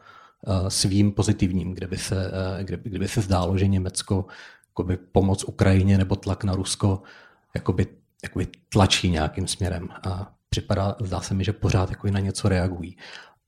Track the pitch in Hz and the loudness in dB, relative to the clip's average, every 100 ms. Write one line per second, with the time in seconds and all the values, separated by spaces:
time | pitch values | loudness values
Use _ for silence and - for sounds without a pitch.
0 | - - - _ - 95 95 - 107 98 | -14 -20 -20 _ -4 -2 -2 0 2 4
1 | 101 101 104 107 95 92 87 92 87 95 | 4 4 2 2 2 0 -2 -6 -6 -6
2 | - 95 95 92 92 92 95 90 - 92 | -4 -4 -2 -4 -4 -4 -6 -8 -8 -6
3 | 101 - 95 92 90 95 98 98 92 - | -2 -2 0 2 2 2 2 2 0 -4
4 | - 98 92 - - - _ - 87 95 | -2 -2 -2 -10 -20 -20 _ -6 -2 -4
5 | - - 98 95 - - 95 95 95 98 | 0 2 4 2 -2 0 4 6 6 4
6 | 92 101 - 90 101 95 92 - 104 95 | 2 -2 -4 -4 -2 -2 -4 0 0 0
7 | - - - _ _ - - 92 95 - | -4 -20 -20 _ _ -6 -2 0 -2 -6
8 | _ _ - 90 92 - _ 107 92 - | _ _ -10 -6 -6 -8 _ 4 6 4
9 | 92 82 78 - 90 - 92 87 87 - | 2 0 0 -2 -6 -4 -4 -4 -8 -10
10 | - 95 95 _ _ - - 98 98 - | -6 -6 -8 _ _ -4 0 0 0 -2
11 | 92 87 - 98 92 104 101 85 92 - | -4 -4 -2 -2 -2 0 2 2 0 -2
12 | 104 98 98 95 104 92 90 90 87 - | -2 0 0 0 2 2 2 -2 -8 -14
13 | - - - _ | -20 -20 -20 _